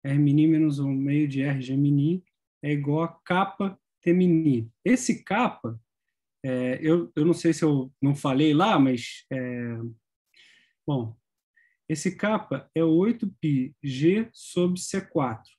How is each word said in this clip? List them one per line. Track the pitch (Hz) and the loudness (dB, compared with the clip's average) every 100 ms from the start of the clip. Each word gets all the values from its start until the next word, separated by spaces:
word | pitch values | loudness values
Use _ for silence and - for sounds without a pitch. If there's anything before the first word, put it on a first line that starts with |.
R | 139 143 | 0 2
mini | 147 147 156 | 4 4 4
menos | 156 156 139 | 4 2 0
um | 139 | -2
meio | 135 139 147 147 | -2 0 0 0
de | 135 | -2
R | 139 139 | -2 -4
G | 127 | -2
mini | 135 143 143 147 185 _ _ _ _ | 0 2 2 2 -2 _ _ _ _
é | 147 | -4
igual | 147 143 151 | -4 -2 -2
a | 165 | -4
kappa | - - 180 190 - 196 - _ _ | -8 -2 0 0 -4 -6 -6 _ _
T | 170 | 0
mini. | 180 180 160 156 120 113 _ | 4 4 4 2 0 -2 _
Esse | 190 247 - - | 0 0 0 -4
kappa, | - 208 220 - 120 113 _ _ _ _ _ _ | -2 0 0 -2 -12 -12 _ _ _ _ _ _
é, | 131 127 127 127 | -6 -4 -4 -2
eu, | 156 175 170 - | 0 0 0 0
eu | |
não | 156 | 0
sei | 170 165 | 2 0
se | 156 | 2
eu | 160 143 131 _ | 2 0 -2 _
não | 139 | -2
falei | 139 143 131 156 | 0 0 2 4
lá, | 151 202 175 | 4 4 4
mas, | 135 123 120 - _ | 2 2 -6 -16 _
é, | 131 123 123 120 113 117 113 _ _ _ _ _ _ _ _ - | -8 -6 -6 -8 -8 -10 -14 _ _ _ _ _ _ _ _ -4
bom, | 139 110 - _ _ _ _ _ _ - | -4 -4 -10 _ _ _ _ _ _ -8
esse | 156 190 | -4 -4
kappa | 185 208 214 - 135 - | -4 -2 -2 -4 -8 -4
é | 160 | 0
oito | 165 160 202 233 202 - | 2 4 2 -2 -6 -4
pi | 160 139 131 _ | -2 0 -2 _
G | 143 131 160 208 226 | -8 0 2 2 -4
sobre | - - 180 180 180 | -12 -8 -2 0 -2
C | - 196 | -6 -8
quatro | 190 165 127 113 _ | -4 -4 -2 -6 _